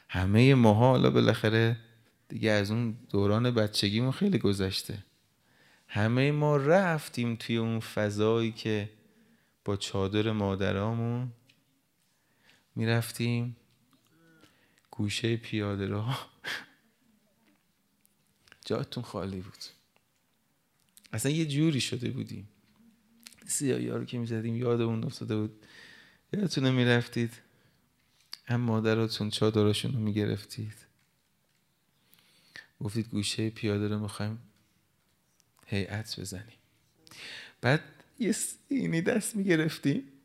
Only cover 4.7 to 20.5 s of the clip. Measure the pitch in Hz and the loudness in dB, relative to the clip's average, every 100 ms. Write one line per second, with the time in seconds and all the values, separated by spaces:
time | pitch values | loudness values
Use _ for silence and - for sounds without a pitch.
4.7 | - - 104 - _ _ _ _ _ _ | -4 -8 -10 -12 _ _ _ _ _ _
5.7 | _ - 104 107 123 139 147 147 147 139 | _ -8 -2 0 2 2 2 2 2 4
6.7 | 180 185 156 - - 120 113 - 117 113 | 4 4 -2 -4 -4 -4 -4 -2 -2 0
7.7 | 113 - - 104 101 107 117 113 113 110 | -2 -4 -2 -2 2 2 2 0 -4 -4
8.7 | 107 104 - _ _ _ _ _ _ - | -2 -4 -12 _ _ _ _ _ _ -4
9.7 | 98 - 98 98 104 110 110 98 95 98 | -4 -2 -2 0 2 0 0 0 0 0
10.7 | 98 107 117 117 120 123 117 _ _ _ | 0 -2 -2 -4 -4 -6 -10 _ _ _
11.7 | _ _ _ _ _ _ _ _ _ _ | _ _ _ _ _ _ _ _ _ _
12.7 | 117 113 117 113 - 117 120 120 117 _ | -4 0 0 0 -4 -2 -2 -4 -8 _
13.7 | _ _ _ _ _ _ _ - _ _ | _ _ _ _ _ _ _ -20 _ _
14.7 | _ _ - 104 - 117 113 - 107 104 | _ _ -6 -4 -2 -2 -2 -4 -4 -2
15.7 | 98 98 104 113 131 - _ - - - | -2 -2 -2 -4 -6 -8 _ -10 -10 -12
16.7 | _ _ _ _ _ _ _ _ _ _ | _ _ _ _ _ _ _ _ _ _
17.7 | _ _ _ _ _ _ _ _ - - | _ _ _ _ _ _ _ _ -14 -6
18.7 | 113 139 - 117 104 95 95 101 - - | -4 -4 -8 -8 -6 -6 -8 -10 -16 -20
19.7 | - _ _ _ _ _ _ _ | -20 _ _ _ _ _ _ _